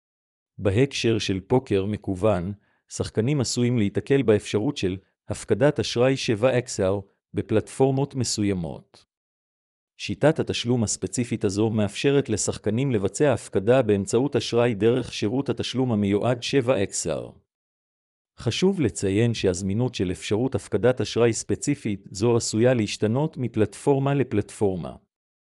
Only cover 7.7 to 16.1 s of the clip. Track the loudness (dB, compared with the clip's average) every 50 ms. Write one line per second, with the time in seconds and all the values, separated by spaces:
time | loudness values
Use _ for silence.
7.7 | 0 2 2 2 2 2 -2 -2 -2 -4 -4 -2 -2 0 0 0 0 -2 -4 -6
8.7 | -8 -12 -16 _ -20 -20 _ _ _ _ _ _ _ _ _ _ _ _ _ _
9.7 | _ _ _ _ _ -12 -8 -8 -2 2 2 2 2 2 0 -2 -4 -2 -2 0
10.7 | 0 2 0 0 -2 -4 -6 -4 -4 -4 -4 -2 -2 -2 -2 0 0 2 2 2
11.7 | 2 0 0 0 -2 -2 0 2 2 2 2 0 -2 -2 -2 -4 -6 -4 -4 -2
12.7 | -2 0 0 0 0 0 0 -2 0 2 2 2 2 0 -2 -4 -4 0 2 4
13.7 | 4 4 4 4 2 0 0 0 0 0 0 0 0 -2 -2 0 2 2 2 2
14.7 | 2 2 2 2 2 2 0 -4 -6 -4 -2 -2 -2 -2 -2 -2 -4 -4 -6 -4
15.7 | -2 -2 0 0 0 2 2 2